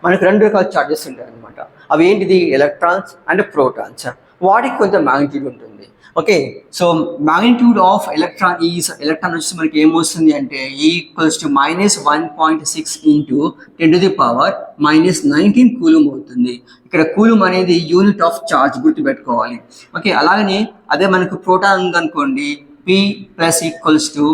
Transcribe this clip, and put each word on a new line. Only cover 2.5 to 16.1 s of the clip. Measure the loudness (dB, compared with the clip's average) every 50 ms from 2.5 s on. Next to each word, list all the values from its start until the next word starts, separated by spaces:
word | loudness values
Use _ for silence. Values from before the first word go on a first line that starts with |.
| 2 2
Electrons | 0 0 0 -2 -2 -2 -2 -2 -4 -10 -20 -20 _ -4
and | -2 -2 -2 -2 -2
protons. | -2 -2 -2 -2 -6 -12 -14 -14 -12 -12 -12 -12 _ _ _ _ _ 0 0
వాటికి | 0 2 0 -2 -2 -2
కొంత | -2 0 0 0 0 0
మాగ్నిట్యూడ్ | 0 0 0 -2 -4 -8 -8 -8 -12
ఉంటుంది. | -14 -20 -20 -20 -20 -20 -20 _ _ _ -6 _ -4
ఓకే, | 0 0 0 0 0 -4 -10 -16 -20 _ -6 -2
so | 0 0 0 0 -2 -4 -6 -4 -2 0
magnitude | 0 2 2 2 2 4 4 4 4 4 4 2
of | 2 0 -2 -4 -4 -4
electron | -4 -4 -4 -2 -2 -2 0 0 -2 -4
is, | -2 -4 -6 -6 -8 -6 -4
electron | -4 -4 -2 -4 -6 -6 -6
వచ్చేసి | -8 -8 -8 -4
మనకి | -6 -2 0 2 2
ఏమొస్తుంది | 4 4 2 -2 -2 -2 2 2 2 2 2
అంటే, | -4 -6 -8 -8 -10 -10 -6 0 0
E | 0 0 0
equals | -6 -10 _ -2 -2 -2 -2 -2
to | -4 -2 0 0
minus | 0 0 0 0 0 0 0 0 -2 -2
one | -2 0 -2 -6 -4 -2
point | 0 0 0 -2 -4 -8 -8
six | -8 -10 -10 -12 -2 0 2 2
into | 2 0 0 -2 -2 -2 -2 -6 -8 -20 -20 _ _
ten | 2 2 4
to | 4 2
the | 2 2 0
power | 0 0 0 0 0 -2 -2 -4 -12 -16 -6 -2 0
minus | 2 4 4 4 2 0 0 0 0 0
nineteen | 2 2 2 4 6 4 4 4 2
coulomb | 2 2 4 4 4 2